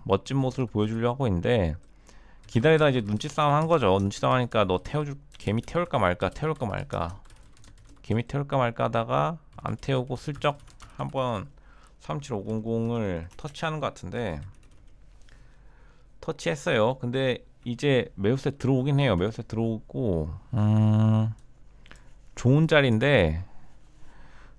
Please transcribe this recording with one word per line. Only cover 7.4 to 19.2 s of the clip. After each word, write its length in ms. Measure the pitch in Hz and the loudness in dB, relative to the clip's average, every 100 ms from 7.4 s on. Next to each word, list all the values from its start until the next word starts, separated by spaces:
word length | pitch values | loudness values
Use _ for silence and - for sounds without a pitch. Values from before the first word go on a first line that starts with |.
| - - - - - - | -20 -20 -20 -20 -20 -16
개미 200 | - 110 | -4 -4
태울까 340 | 120 139 143 139 | -4 -6 -2 0
말까 280 | 120 117 120 | 0 -2 -2
하다가 520 | 113 113 131 147 165 - - | -2 -2 0 -2 -4 -14 -12
안 180 | - 113 | -8 -8
태우고 400 | - 131 127 127 | -2 -2 -2 -8
슬쩍 440 | - 143 151 143 - - - - | -8 -4 -4 -4 -12 -20 -20 -10
한번 540 | 135 135 127 110 95 - - - - - | -8 -4 -4 -4 -8 -16 -20 -20 -20 -20
삼칠오공공을 1300 | - 151 143 110 107 110 110 113 113 117 104 85 82 - | -10 -10 -8 -8 -6 -6 -4 -4 -2 -2 -4 -6 -8 -14
터치하는 460 | 151 143 165 156 | -14 -8 -6 -4
것 60 | 127 | -6
같은데, 520 | - 90 117 113 76 95 - - - - - - - - - - - - - - - - - | -8 -10 -6 -6 -6 -10 -18 -20 -20 -20 -20 -20 -20 -20 -20 -20 -20 -20 -20 -20 -20 -20 -16
터치했어요. 760 | - 160 165 156 - 127 107 135 | -10 -6 -4 -2 0 2 2 0
근데 440 | 120 131 131 120 - - 120 | -4 -2 0 -2 -8 -14 -10
이제 460 | 117 143 131 - - | -2 2 2 0 0
매수세 360 | 98 135 143 | 0 2 -2
들어오긴 480 | 139 120 135 131 139 | -2 2 2 2 2
해요. 160 | 139 | 4
매수세 280 | 90 | 2